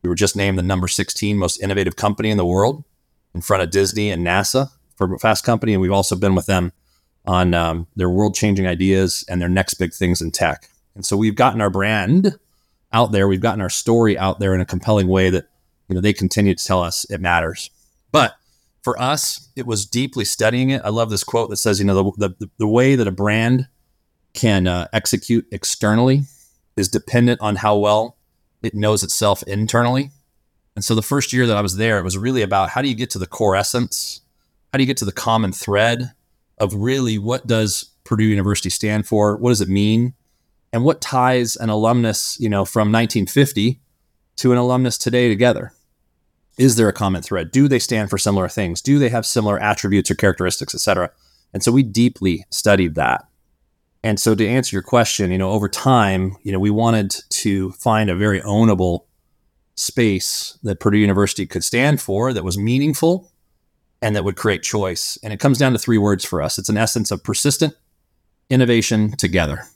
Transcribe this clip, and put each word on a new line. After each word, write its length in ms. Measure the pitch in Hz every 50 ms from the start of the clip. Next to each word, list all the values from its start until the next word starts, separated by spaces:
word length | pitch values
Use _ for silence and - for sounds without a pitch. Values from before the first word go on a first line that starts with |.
We 80 | - 87
were 60 | 87
just 200 | 82 104 95 -
named 220 | 101 98 98 95
the 60 | 92 87
number 240 | 92 95 90 90
sixteen 500 | 87 - - 98 - - - - 104 104
most 240 | 101 92 85 - -
innovative 340 | 101 98 98 101 95 - -
company 360 | - - 104 101 - 113 107
in 60 | 107
the 80 | 101 90
world 360 | 87 90 95 101 120 143 151 143 _ _ _ _ _ _ _ _ _ _
in 60 | 90
front 200 | 85 - 104 95
of 80 | 90 82
Disney 400 | 90 98 98 92 95 107 104 104
and 160 | 92 85 87
nasa 460 | 87 87 98 98 - - 131 139 135 _ _ _ _ _
for 220 | _ 98 92 92 -
Fast 260 | - 110 107 - -
Company. 280 | - 117 107 - 113 104
And 80 | 95
we've 100 | 92 90
also 240 | 98 98 95 - 101
been 200 | 90 101 98 95
with 120 | 90 -
them 260 | - 95 92 90 87 _ _ _ _ _ _ _ _ _ _ _
on, 280 | 92 92 90 92 90 87
um, 340 | 85 85 82 80 85 82 - _
their 140 | 101 90 90
world-changing 580 | 90 95 107 104 92 - - 107 98 98 95
ideas 560 | 92 87 87 95 95 95 95 95 90 - - - -
and 100 | 90 90
their 100 | 87 87
next 260 | 90 98 95 - -
big 180 | - 95 85 -
things 260 | - 98 90 87 -
in 120 | 82 82
tech. 360 | - - - 80 73 - _ _ _ _ _ _ _
And 100 | 101 90
so 100 | - 104
we've 200 | 98 110 110 101
gotten 260 | - 127 131 120 113
our 80 | 107 98
brand 720 | 90 98 98 104 110 107 92 101 143 185 190 202 - _ _ _ _ _ _ _ _ _ _ _
out 200 | - 113 120 107
there. 160 | 107 98 98
We've 120 | 101 95 92
gotten 220 | 110 117 98 107
our 80 | 95 87
story 480 | - - - - 117 117 113 110 101
out 220 | - 95 95 90 -
there 160 | 101 95 95
in 60 | 92
a 40 | 90
compelling 420 | - - 87 - 113 107 104 95
way 220 | 90 95 95 95 92
that, 180 | 92 87 - _ _ _ _ _ _ _ _
you 80 | _ 95
know, 60 | 92
they 120 | 92 104 101
continue 400 | - 95 90 - 107 101 101 92
to 120 | - -
tell 180 | - 98 92 87
us 220 | 85 - - - -
it 120 | 101 -
matters. 480 | 95 87 85 85 82 80 82 - - - _ _ _ _ _ _ _ _
But 240 | - 151 131 117 - _ _ _ _ _ _ _ _ _ -
for 180 | 127 120 -
us, 480 | 123 131 147 147 - - - - - _ _
it 100 | 135 123
was 200 | 117 113 104 98
deeply 400 | - - 120 135 135 - 123 101
studying 440 | 95 - - 107 110 117 123 131 131
it. 120 | 135 131 -
I 60 | 104
love 200 | 107 117 117 110
this 140 | 107 95 -
quote 260 | - - 117 113 -
that 80 | 104
says, 220 | 95 - 113 101 95
you 60 | 101
know, 260 | 101 98 95 95 98 95
the, 180 | 101 104 95 92
the, 120 | _ 107 95 _
the 100 | _ 113
way 280 | 107 107 120 127 135 139
that 120 | 127 113
a 40 | 98
brand 560 | 92 95 101 104 107 110 113 117 127 127 135 _ _ _ _ _ _ _ _ _ _ _ _ _ _
can, 340 | - - 110 101 95 92
uh, 220 | 92 87 90 85 -
execute 560 | - 110 - - - 110 - - 117 113 - _
externally 720 | - - - - - - - 104 107 113 120 131 131 147 139 - _ _ _ _ _ _ _ _ _
is 140 | - 95 92
dependent 500 | - 104 - - - - 123 120 120 -
on 160 | 107 107 101
how 220 | 90 - 107 104
well 400 | 104 101 104 104 107 113 120 - _ _ _ _ _ _ _ _ _
it 140 | - 113 -
knows 260 | 101 107 107 107 98
itself 400 | 98 90 - - 107 104 98 - -
internally. 680 | - 98 104 110 110 - 117 120 120 127 131 143 143 _ _ _ _ _ _ _ _ _ _ _ _ _
And 100 | 104 98
so 80 | - 113
the 80 | 110
first 320 | 104 - 139 143 135 - -
year 140 | 127 127
that 100 | 117 107
I 40 | 101
was 160 | 104 95 90
there, 200 | 98 110 117 110
it 60 | 101 87
was 140 | 95 92
really 240 | 98 104 127 131 123 107
about 260 | 95 98 98 95 82
how 120 | - 131
do 60 | 135
you 80 | 139 120
get 140 | 110 123 -
to 80 | - 98
the 60 | 92
core 300 | - - - 110 101 95
essence? 680 | 98 101 - - 123 123 - - - - - - - _ _ _ _ _ _ _ _ _ _
How 60 | -
do 60 | 139 135
you 40 |
get 100 | 127 131
to 80 | - 113
the 60 | 98
common 400 | - - - 117 113 113 110 95
thread 640 | 95 - - - 101 101 110 117 120 120 127 131 _ _ _ _ _ _ _ _ _
of 160 | _ 104 101 107
really 440 | 101 101 123 131 135 131 117 110
what 300 | 107 104 113 123 131 -
does 440 | 117 117 113 110 104 92 - - _ _ _ _
Purdue 200 | - 113 107 110
University 460 | 107 107 101 92 101 101 - - -
stand 380 | - - - 104 107 107 101
for? 300 | - 110 107 104 104 101
What 120 | - 117 120
does 120 | 123 104
it 80 | 98 92
mean? 440 | 95 98 104 107 110 113 120 127 135 _ _ _ _ _ _ _ _ _ _ _
And 120 | - 117 123
what 180 | 147 156 156
ties 540 | - - - 131 127 127 127 127 120 113 -
an 140 | - 117 110
alumnus, 720 | 107 107 107 113 120 123 117 110 107 - - - - -
you 100 | 123 110
know, 160 | 104 98 95
from 260 | - - 113 107 104
nineteen 360 | 107 113 117 113 - 113 98
fifty 520 | - - 139 143 139 - 104 104 120 135 _ _ _ _ _ _ _ _ _ _ _ _
to 140 | - - 127
an 60 | 123
alumnus 400 | 123 123 123 127 127 127 120 117
today 320 | - - 123 117 123 123 120
together? 420 | 107 98 120 123 113 - - - _ _ _ _ _ _ _ _ _ _ _ _ _ _ _ _ _
Is 180 | - 127 135 113
there 120 | 113 113
a 60 | 104 -
common 280 | - 107 98 95 87
thread? 300 | 82 - 98 90 82 80
Do 160 | - 131 143
they 120 | 143 127 120
stand 300 | - - 120 110 104 98
for 80 | -
similar 300 | 98 - 107 98 98 92
things? 340 | 87 - - 101 85 85 -
Do 160 | - 131 143
they 120 | 143 139 117
have 160 | 117 117 107
similar 340 | - - 120 107 104 101 -
attributes 500 | 107 104 104 - - 101 98 101 90 -
or 60 | 98
characteristics, 580 | - - 98 90 - 92 92 - - - - -
et 80 | 90
cetera? 300 | - 107 190 - 87 87 _ _ _ _ _ _ _ _ -
And 100 | 95 -
so 80 | 120
we 120 | 120 135 139
deeply 640 | 110 98 113 120 123 - - 95 95 85 80 - _
studied 460 | - - - 107 101 95 92 85 78
that. 300 | 82 71 60 64 - - _ _ _ _ _ _ _ _ _ _ _ _ _ _ _ -
And 160 | 110 104 98
so 160 | - 113 110
to 120 | 101 110
answer 280 | 101 120 131 123 - -
your 80 | 98 -
question, 480 | - - 120 113 - - - 101 90
you 60 | 92
know, 140 | 92 95 92
over 180 | 104 107 101 98
time, 680 | - - - 135 131 120 107 98 95 95 95 95 95 - _
you 80 | 104
know, 80 | 95 92
we 100 | 98 104
wanted 460 | 104 107 113 117 113 110 101 95 - - - _
to 420 | - - - 110 98 98 95 92 -
find 360 | - - 123 110 110 107 101
a 60 | 87
very 260 | 90 104 104 98 92
ownable 640 | - 104 101 107 113 113 104 90 92 90 85 87 _ _ _ _ _ _ _ _ _ _ _ _ _ _ _
space 840 | - - - - 131 120 110 98 90 - - - - - - - _ -
that 160 | 110 95 -
Purdue 180 | - 107 101
University 480 | 107 107 101 98 98 101 95 - - 98
could 180 | - - 90 -
stand 380 | - - 117 131 147 151 131
for 320 | - - 98 101 117 131 123
that 100 | 104 85
was 140 | 92 90
meaningful 760 | 98 101 110 123 135 143 151 147 - - 165 175 190 - _ _ _ _ _ _ _ _ _ _ _ _ _ _ _
and 140 | - 110 107
that 100 | 104 95
would 100 | 101 90
create 260 | - - 110 98 85
choice. 560 | - - - 110 98 92 87 - - - - - -
And 80 | 107
it 80 | 104 101
comes 180 | - 139 135
down 140 | 123 143 131
to 80 | 123 107
three 180 | - - 117
words 280 | 107 101 104 101 90 -
for 160 | - - 82
us. 180 | 73 - - -
It's 100 | - -
an 80 | 110
essence 320 | 104 113 - - 120 107 -
of 120 | 104 90 _
persistent 500 | - 127 - - 147 139 - 165 147 - _ _ _ _ _ _ _ _ _ _ _ _ _ _ _
innovation 680 | 131 127 127 120 120 113 104 - 117 107 107 104 104
together. 480 | - - 90 87 92 82 73 71 - - - _